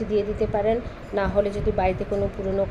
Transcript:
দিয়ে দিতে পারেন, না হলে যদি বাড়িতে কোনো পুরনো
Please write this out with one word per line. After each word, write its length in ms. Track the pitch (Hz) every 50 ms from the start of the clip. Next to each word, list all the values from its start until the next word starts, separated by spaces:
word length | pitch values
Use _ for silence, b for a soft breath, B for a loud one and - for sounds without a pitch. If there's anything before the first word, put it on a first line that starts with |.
| 220 185
দিয়ে 140 | 214 202 202
দিতে 240 | 208 208 - 220
পারেন, 300 | 214 220 208 202 220 226 240 226 B B B B - 202
না 120 | 202 196 185
হলে 220 | 185 202 202 202
যদি 200 | 202 208 - 214 202
বাড়িতে 320 | 202 185 190 185 - 202
কোনো 240 | - 202 202 202 196 -
পুরনো 280 | - 190 190 190 196 196 190